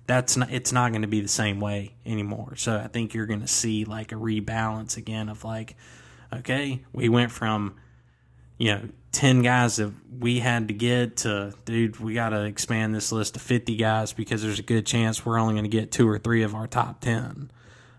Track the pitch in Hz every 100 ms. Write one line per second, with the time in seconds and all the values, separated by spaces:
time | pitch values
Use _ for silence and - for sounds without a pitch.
0 | - 127 127 127 120 123 - 127 123 113
1 | 107 107 101 - 107 101 104 101 101 -
2 | 113 107 101 107 110 - 120 107 107 117
3 | 110 113 110 107 123 - 117 107 104 110
4 | 107 110 110 107 104 110 110 110 110 -
5 | 113 110 107 107 113 110 113 - - -
6 | - - - 123 127 131 143 131 - 127
7 | 120 120 120 - 110 107 101 - - -
8 | _ _ _ _ - - 113 101 - -
9 | - - 135 127 123 123 120 110 104 -
10 | - 123 120 123 120 120 107 104 120 123
11 | 120 - 117 101 101 - - 117 113 110
12 | 110 117 113 107 104 107 - 110 110 110
13 | - 113 107 - - 117 117 110 110 110
14 | 107 - 110 110 107 104 101 113 104 120
15 | 113 107 117 113 113 107 107 110 107 -
16 | 113 104 117 117 107 110 110 123 - -
17 | 123 113 - - 139 - - - -